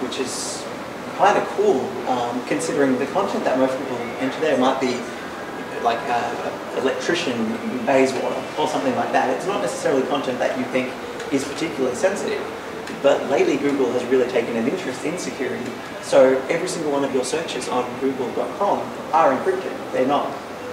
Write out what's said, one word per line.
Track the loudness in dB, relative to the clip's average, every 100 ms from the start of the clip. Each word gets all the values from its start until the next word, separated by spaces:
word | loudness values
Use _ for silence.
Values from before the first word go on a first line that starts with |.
which | -4 -4
is | -4 -4 -6 -6 -8 -10 -10 -10 -6 2
kind | 4 4
of | 0
cool, | 2 2 2 0 -4 -2
um, | -2 -2 -4 -2
considering | -2 0 2 4 2
the | 0
content | 0 0 0
that | 2 2
most | 2 0
people | -4 -6 -6 -4
enter | -4 0
there | 2 4
might | 2 2
be, | 0 -2 -6 -10 -10 -10 -10 -8 -8 -2
like, | 0 0 0
uh, | 0 -2 -4 -6 -6 -6 -2
electrician | 0 0 0 0 0
in | 0 0 -2 -4 -2
Bayswater | 4 6 6 2 -2 -2 -4 -2
or | -2
something | 0 0 0
like | 2
that. | 2 2 0
It's | -2
not | -2
necessarily | -2 -2 2 2 2
content | 0 -2 0
that | 0 0
you | 0
think | 0 -2 -6 -8 -8 -2
is | 0
particularly | 0 -4 -4 0 0
sensitive, | 2 0 0 -2 -4 -4 -8 -10 -8 -8 2
but | 4 4 4
lately | 4 4 4
Google | 2 2 2
has | 2 4
really | 4 4
taken | 2 0 0
an | 0
interest | -2 -4 -4
in | -4 -4
security. | -6 -4 -4 -4 -6 -8 -10 -10
So | 4 8 8 6 2
every | -2 -2
single | -2 -2
one | 0
of | 0
your | 0
searches | 0 -2 -4 -6 -2
on | -2 -2 -2
google | -2 -2 -2
dot | -2 -4 0
com | 0 0 -2 -8 0
are | 4 6 4
encrypted. | 2 0 -2 -6 -2
They're | 2 2
not, | 2 0 -6 -10 -10 -10